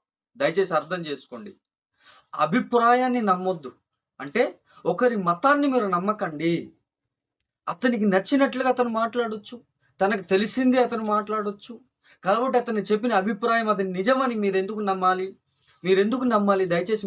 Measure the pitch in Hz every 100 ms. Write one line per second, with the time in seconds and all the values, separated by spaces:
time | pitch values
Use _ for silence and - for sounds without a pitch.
0 | _ _ _ 117 147 170 185 160 156 180
1 | 156 139 - 113 101 - _ _ _ _
2 | _ - _ 147 156 240 - 240 233 247
3 | 254 247 208 180 185 170 131 - _ _
4 | _ - 139 220 294 - _ - 170 175
5 | 247 220 175 170 269 285 285 254 202 175
6 | 196 208 180 151 165 165 - _ _ _
7 | _ _ _ _ _ _ - 175 247 233
8 | 208 185 185 277 262 247 254 254 240 220
9 | 226 240 233 220 - 240 _ _ _ -
10 | 196 214 175 190 214 254 254 254 233 226
11 | 214 208 208 214 208 202 - 233 _ _
12 | _ _ 175 220 262 247 240 214 190 208
13 | 240 202 196 226 233 233 214 202 190 180
14 | 196 262 254 220 202 190 196 214 202 190
15 | 185 185 190 - _ _ _ _ 170 190
16 | 208 254 254 214 202 190 185 170 175 214